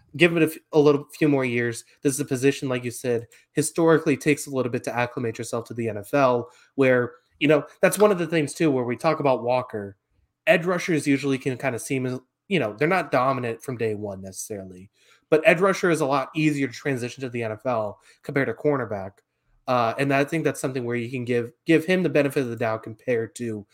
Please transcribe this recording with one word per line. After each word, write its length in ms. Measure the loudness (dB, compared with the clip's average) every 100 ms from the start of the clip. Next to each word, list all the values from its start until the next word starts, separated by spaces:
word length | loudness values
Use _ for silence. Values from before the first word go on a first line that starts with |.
| _ 2
give 200 | 4 4
it 60 |
a 40 | 0
f-, 120 | -2 _
a 60 | 4
little 260 | 4 4 -2
few 160 | 0 2
more 160 | 2
years. 400 | 2 0 -2 -4 -12 _
This 120 | -2
is 60 | -2
a 40 |
position, 440 | -4 0 0 0 -2
like 160 | -4
you 80 | -6
said, 340 | -6 -2 -2 -4 -18 _
historically 640 | -4 -2 2 4 4 4 0
takes 300 | 0 -2 -2
a 40 |
little 200 | -4 -2
bit 140 | -4
to 120 | -4 -2
acclimate 400 | -2 -4 -6 -6
yourself 280 | -8 -8 -8
to 80 |
the 140 | -6 -6
N 100 | -6
F 160 | -2
L, 340 | 2 4 2 -2 -14 _ 2
where, 380 | 4 4 2 -6 _ -2
you 80 | 4
know, 180 | 4 2 0
that's 180 | 0 4
one 140 | 4
of 60 | 4
the 80 | 0
things, 260 | 0 0
too, 160 | 0 2
where 140 | 2
we 120 | -2 -2
talk 220 | 0 2
about 240 | 2 2
Walker. 540 | 0 -2 -2 -8 -10 -14 _ _ _ _ 2
Edge 180 | 2
rushers 420 | 2 -2 0 0 2
usually 300 | 0 0 -2
can 180 | -4 -4
kinda 200 | -4 -4
seem 280 | -4 -4 -4
as, 140 | -6 -10 _ -4
you 140 | -2
know, 120 | -2
they're 120 | 0 0
not 240 | 0 0
dominant 500 | 0 2 0 -4 -6
from 160 | -8 -4
day 200 | -4 -4
one 240 | -8 -10
necessarily, 680 | -12 -14 -12 -12 -12 -18 -20 _ _ _ 0
but 120 | 2
edge 140 | 4 4
rusher 320 | 2 2 0
is 120 | 2
a 40 | 2
lot 220 | 0 -2 0
easier 320 | 0 0 -4
to 40 |
transition 500 | -4 -4 -4 -6 -8
to 80 | -10
the 120 | -6
N 80 | -6
F 160 | -6 -4
L 320 | -2 -4 -8 _ _
compared 240 | -6 -2 -2
to 80 |
cornerback. 580 | 0 0 0 -2 -6 -10 -16 _ _ _ _ -2
Uh, 280 | 0 0 0
and 160 | 0
I 80 | 0
think 220 | 0 0
that's 160 | -2 -2
something 240 | -4 -4
where 100 | -4
you 160 | -4 -4
can 140 | -6
give, 260 | -2 -2 -2 -4 2
give 180 | 2 4
him 180 | 0
the 60 | 2
benefit 320 | 2 2 0
of 60 | -2
the 60 | -2
doubt 280 | -4 -4
compared 500 | -8 -8 -2 -2 -2 -6
to 300 | -8 -8 -10